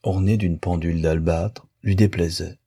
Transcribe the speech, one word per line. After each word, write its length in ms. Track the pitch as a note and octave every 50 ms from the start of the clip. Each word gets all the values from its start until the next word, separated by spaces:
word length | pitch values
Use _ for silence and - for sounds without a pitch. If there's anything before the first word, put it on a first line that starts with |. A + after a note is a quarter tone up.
| -
orné 340 | - F#2 F#2+ F#2+ G2+ A2+
d'une 220 | G#2+ G2+ F2+ E2+ -
pendule 420 | - F2+ F2 E2 D#2+ E2+ E2 E2
d'albâtre, 680 | D#2+ D#2+ D#2+ D#2+ D#2+ E2+ E2 E2 F2+ A2 - - - _ _ _
lui 140 | - G#2 G2
déplaisait. 640 | F#2 G#2+ G2 - F2 E2+ E2 E2 - D2+ - - _ _